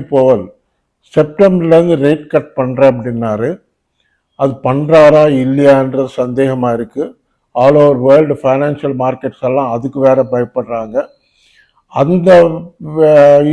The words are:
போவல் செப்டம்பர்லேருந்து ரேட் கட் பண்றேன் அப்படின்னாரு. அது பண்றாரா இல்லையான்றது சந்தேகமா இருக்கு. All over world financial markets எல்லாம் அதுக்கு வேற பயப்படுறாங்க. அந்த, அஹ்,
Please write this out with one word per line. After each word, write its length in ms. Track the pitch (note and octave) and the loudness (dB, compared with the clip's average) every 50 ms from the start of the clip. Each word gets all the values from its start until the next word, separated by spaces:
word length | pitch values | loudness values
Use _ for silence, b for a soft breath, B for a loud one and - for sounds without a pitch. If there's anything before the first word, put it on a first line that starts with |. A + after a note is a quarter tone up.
| C3+ - | -4 -2
போவல் 320 | C#3+ C3+ C3 C3 B2 G2+ F#2 G2 - _ _ _ _ _ _ _ _ _ _ _ - | 0 0 2 2 2 0 -2 -10 -18 _ _ _ _ _ _ _ _ _ _ _ -2
செப்டம்பர்லேருந்து 800 | - D3+ D3+ D3+ - G3 F#3+ F3+ F3 E3 E3 E3 E3 E3+ F3 E3 C3+ C#3 | -2 -2 -2 0 0 0 2 0 0 0 2 2 2 2 2 0 0 0
ரேட் 220 | D3 D#3 D3+ D3+ | 0 -2 -2 -4
கட் 260 | - D#3 D3 - - - | -4 -4 -4 -4 -4 -8
பண்றேன் 380 | - B2+ B2+ B2+ C3 C#3 C3+ | -6 -6 -4 0 2 2 2
அப்படின்னாரு. 580 | B2+ A#2+ A2+ B2 A#2 A#2 A#2 A2 G#2+ G#2+ A#2 C#3+ F#3 - _ _ _ _ _ _ _ _ _ _ _ _ _ _ _ - | 2 0 -6 -8 -8 -6 -6 -6 -6 -4 -6 -6 -8 -10 _ _ _ _ _ _ _ _ _ _ _ _ _ _ _ -4
அது 140 | C#3 C#3 B2 - - | -4 -4 -4 -4 -6
பண்றாரா 600 | B2+ C3 C#3+ D3 D3 D#3+ D#3 D3+ D3 D3+ D3+ D3+ D3+ C#3 C3 | -4 -4 -4 -2 2 4 4 6 6 4 4 2 2 0 0
இல்லையான்றது 680 | B2+ C3 C3+ C#3+ C#3+ C#3 C3+ C3+ C3 C3+ C3+ C3+ C3+ B2+ - | -2 -2 0 2 2 4 4 2 2 -2 -4 -4 -6 -6 -4
சந்தேகமா 540 | - B2+ B2 A#2+ C3 C3+ C3+ C3 B2+ B2 A#2+ | -6 -6 -4 -2 -2 -2 -2 -2 -2 -4 -4
இருக்கு. 320 | A#2 A#2 A#2 - - C3+ D#3+ B3+ - _ _ _ _ _ _ _ - | -4 -4 -6 -8 -8 -10 -10 -10 -12 _ _ _ _ _ _ _ -4
All 200 | B2 B2 C#3 D3 | 0 2 2 4
over 200 | D3 D3 D3 C#3 B2 B2 | 4 4 2 2 0 2
world 240 | C3+ C#3 D3+ D#3 C#3+ C#3 C#3 - | 2 4 4 2 0 -2 -4 -2
financial 480 | C3 C3 C3+ D3 D3 C#3+ - - C#3 C#3 B2+ | -2 -2 -2 -2 -4 -6 -6 -8 -8 -6 -4
markets 380 | B2+ C3 B2 B2+ - B2+ - _ C3+ B2 | -4 -6 -6 -6 -8 -12 -10 _ -6 -4
எல்லாம் 240 | B2+ C#3 C3+ B2 A#2 | -2 -2 -4 -4 -6
அதுக்கு 240 | A#2+ B2 C3+ C#3 C#3 | -6 -8 -8 -4 0
வேற 220 | C3+ C3 C3 C3+ | 0 0 2 0
பயப்படுறாங்க. 760 | B2 A2 B2 B2 A#2+ A#2+ - B2+ A2 A2 A#2 A#2 A2+ G#2+ A2 C3 - - _ _ _ _ _ _ _ _ _ _ _ _ _ _ _ _ | -2 -4 -4 -6 -6 -6 -8 -10 -8 -8 -8 -10 -10 -8 -8 -8 -8 -8 _ _ _ _ _ _ _ _ _ _ _ _ _ _ _ _
அந்த, 360 | - C3 C#3 D#3 F3+ F3+ E3 F#3+ F3+ F3 E3+ E3 D#3+ E3 E3+ F3 _ - E3 D3+ D3+ D#3+ D#3 D3+ | -4 -4 -2 0 -2 -2 2 4 4 4 4 2 0 -8 -14 -16 _ -18 -16 -8 -4 0 2 4
அஹ், 340 | D3+ D3 C#3+ C#3+ C#3+ C#3+ D3 D3+ | 4 6 6 6 4 4 2 0